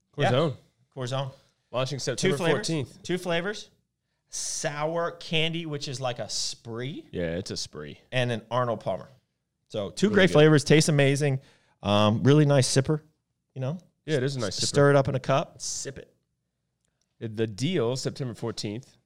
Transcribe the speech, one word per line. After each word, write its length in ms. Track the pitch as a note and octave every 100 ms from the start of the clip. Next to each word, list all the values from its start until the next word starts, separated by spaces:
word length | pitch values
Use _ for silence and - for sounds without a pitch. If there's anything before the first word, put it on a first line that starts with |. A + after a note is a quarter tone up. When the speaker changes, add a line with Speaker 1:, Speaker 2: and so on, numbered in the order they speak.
| _
Speaker 1:
Core 120 | -
Speaker 2:
yeah. 60 | E3+
Speaker 1:
Zone. 240 | B2+ D#3+ - _ _ _
Speaker 2:
Core 120 | C3+ A#2+
Zone. 240 | C3 C3+ - _ _ _
Speaker 1:
Launching 260 | B2 C3 C#3+
Speaker 2:
Two 20 |
Speaker 1:
September 340 | - A#2+ F#3 C#3
Speaker 2:
flavors. 180 | E3+ -
Speaker 1:
fourteenth. 460 | G#3+ D#3+ B2 -
Speaker 2:
Two 160 | - F3+
flavors. 520 | F3+ E3+ F#3 G#3+ - _ _ _ _ _ _
Sour 800 | - - - D#3 D3 D#3 E3 E3+
candy, 540 | - - E3 D#3+ E3 E3
which 200 | C#3+ D3+
is 140 | B2
like 180 | B2+ A#2+
a 100 | G2+
spree. 760 | - - - A#2 A2+ B2+ B3+ -
Speaker 1:
Yeah, 240 | - E2 E2+
it's 140 | G#2
a 60 | F#2
spree. 420 | - D2+ D2 - -
Speaker 2:
And 220 | B2+ B2
an 100 | A2+ -
Arnold 300 | A#2+ A#2+ G#2+
Palmer. 280 | - F#2 - _ _ _ _ _ _
So 220 | G#2+ G2+
two 160 | - G3+
Speaker 1:
Really 60 |
Speaker 2:
great 120 | G3 F#3
Speaker 1:
good. 40 |
Speaker 2:
flavors. 320 | D3 D#3 D3+
Tastes 240 | - D#3 E3
amazing. 520 | C#3+ C3+ C#3 D3 C3 _ _ _ _
Um, 400 | G2+ G#2 G#2+ A2
really 200 | A#2 D3+ C#3+
nice 220 | C#3 B2+
sipper, 340 | C3+ C3 D3+ _ _ _ _ _
you 60 | C3
know? 180 | B2+ F3 _ _ D3
Speaker 1:
Yeah, 100 | D3
it 60 |
is 120 | C3+ C3+
a 40 |
nice 180 | G2+ -
Speaker 2:
S-, 60 |
Speaker 1:
sipper. 40 | -
Speaker 2:
stir 220 | C#3+ C#3+
it 60 | C#3+
up 120 | C3+
in 60 |
a 60 | C3
cup. 400 | - C#3 - -
Sip 380 | - - - -
it. 140 | - _ _ _ _ _ _ _ _ _ _ - A2+ G#2+
Speaker 1:
The 100 | A2
deal, 500 | G2 D3+ F3+ A2+ C3
September 380 | C#3 - B2+
fourteenth. 540 | G#2+ A#2 - A2 A2 - _